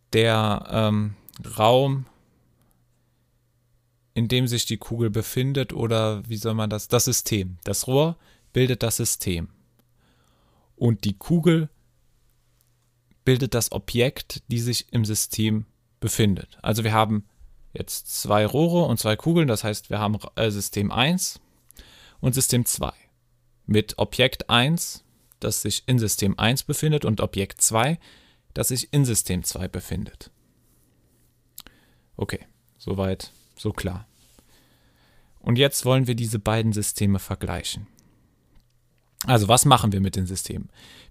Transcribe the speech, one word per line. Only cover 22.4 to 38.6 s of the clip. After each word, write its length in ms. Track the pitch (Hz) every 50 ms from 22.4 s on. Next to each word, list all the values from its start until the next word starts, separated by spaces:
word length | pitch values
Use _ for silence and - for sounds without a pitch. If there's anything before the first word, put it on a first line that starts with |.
| 123 - 127 120 120
zwei 280 | - - - - 65 - _ _ _ _ _ _ _ _ _ _ _ _ _ _
mit 320 | - 104 104 - - - -
Objekt 520 | 120 - - - 123 135 - - - -
eins, 540 | 117 120 123 143 165 170 - - - - _ _ _ _ _ _ _ _
das 220 | - 113 110 -
sich 220 | - 107 - - -
in 120 | - 127 120
System 400 | 110 101 - - 104 95 92 -
eins 240 | 107 110 131 135 -
befindet, 400 | - 147 - - 156 151 147 -
und 160 | - 110 98
Objekt 400 | - - - 98 98 - - -
zwei, 380 | - - 110 110 120 143 170 - - - - - _ _ _ _ _ _ -
das 140 | - 123 -
sich 240 | 131 123 - -
in 120 | - 147 139
System 400 | 123 110 - - - 92 90 -
zwei 240 | - - - 92 90
befindet. 640 | - 92 - - 90 92 - - - - - - _ _ _ _ _ _ _ _ _ _ _ _ _ _ _ _ _ _ _ _ _ _ _ _ _ - - - _ _ _ _ _ _ _ _ _
Okay, 240 | - 95 - - - - _ _ _ _ _ _
soweit, 560 | _ - - 104 95 95 95 95 95 - - - _ _ _ _
so 160 | - - 107
klar. 340 | - - - 92 90 107 110 _ _ _ _ _ _ - _ _ _ _ _ _ _ _ _ _ _ _ _ _ _ - _ _ _ -
Und 160 | - - 120
jetzt 280 | 123 139 139 - - -
wollen 220 | 123 131 131 131
wir 80 | 120 123
diese 240 | 120 120 110 117 104
beiden 340 | - 110 110 113 113 113
Systeme 460 | 104 104 104 - - - 107 101 101 95
vergleichen. 680 | - - 98 - - 92 87 90 - - - - 104 - _ - _ _ _ _ _ _ _ _ _ _ _ -